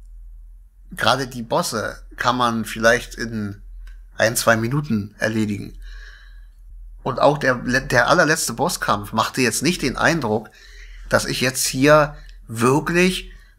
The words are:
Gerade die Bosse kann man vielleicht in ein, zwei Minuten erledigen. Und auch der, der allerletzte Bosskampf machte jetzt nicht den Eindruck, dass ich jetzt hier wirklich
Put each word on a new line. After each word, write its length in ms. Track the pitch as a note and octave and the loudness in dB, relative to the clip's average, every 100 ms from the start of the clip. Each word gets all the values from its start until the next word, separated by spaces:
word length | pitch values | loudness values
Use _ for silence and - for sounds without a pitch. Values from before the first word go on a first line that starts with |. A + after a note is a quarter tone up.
| - - - - - - - _ - | -20 -18 -18 -20 -20 -20 -20 _ -18
Gerade 360 | F2+ A2 C3 C3 | -4 0 0 -2
die 160 | A#2+ | -8
Bosse 580 | A2+ D3+ E3+ A2+ G2+ - - - | -2 -2 0 -4 -4 -8 -14 -2
kann 220 | B2 B2 | 0 2
man 260 | A#2+ A2+ | 2 0
vielleicht 520 | G#2+ A2 A2 A#2+ - - | -4 2 4 4 0 -10
in 460 | A2+ A2+ G#2 G2+ - - - - - - | -8 -6 -6 -8 -14 -16 -16 -18 -12 0
ein, 200 | A2 B2 | 0 2
zwei 180 | - A2+ | 2 2
Minuten 580 | A#2 C#3+ D3 A2 G#2 - | 2 -2 -2 -2 -4 -4
erledigen. 580 | A2+ A2 G#2+ G2+ G#2+ - - - - - - - - - - - - - | -2 0 -2 -4 -8 -14 -16 -16 -18 -20 -20 -20 -20 -20 -20 -18 -18 -10
Und 160 | C3 A#2 | -6 2
auch 180 | C3 D3 | 2 4
der, 180 | C3+ B2 | 0 0
der 520 | A#2 B2+ C#3 B2 - | 0 -2 2 2 4
allerletzte 460 | D#3+ D3+ D#3+ - | 4 4 2 -2
Bosskampf 580 | A#2+ D#3 - - G#2 G2+ | -2 -2 -2 -2 -2 -2
machte 300 | A2+ - - | -2 -2 0
jetzt 200 | A#2+ - | 0 2
nicht 200 | C#3 F3+ | 0 0
den 160 | C3+ - | -2 0
Eindruck, 520 | A#2 E3 A#2 A2+ A2 - - - - - - | 2 2 0 -2 -4 -16 -20 -20 -18 -18 -2
dass 160 | A#2 - | 0 0
ich 160 | C3+ | -2
jetzt 240 | B2+ B2+ - | -2 0 -2
hier 500 | B2+ C#3+ D3+ C#3+ - - - - | 2 6 6 6 -2 -18 -20 -12
wirklich 840 | A2+ A#2+ D3+ D3 E3+ F#3 F#3 - - - | 0 2 4 2 2 2 2 -8 -18 -20